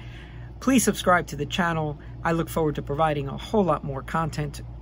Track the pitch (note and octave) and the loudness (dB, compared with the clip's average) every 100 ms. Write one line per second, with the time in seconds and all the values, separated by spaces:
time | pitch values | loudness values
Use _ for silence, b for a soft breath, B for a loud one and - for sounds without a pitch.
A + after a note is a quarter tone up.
0 | B B B B B - B3+ C4 G3+ - | B B B B B -4 4 6 4 2
1 | F#3+ F3+ - C#3+ C#3 - E3+ D#3+ D3+ D3 | 4 4 2 -4 -2 0 0 0 -2 -4
2 | B B E3+ E3 D#3+ E3 D#3 C#3+ B2+ D3 | B B 0 0 0 0 0 0 -2 2
3 | D#3+ D3 C3+ C#3 - A3 F3 C#3+ D#3 C3+ | 2 2 -4 -8 0 2 4 2 -2 -6
4 | B2+ E3 D#3+ D#3 D3+ - - - | -2 -2 0 -2 -6 -8 -12 -14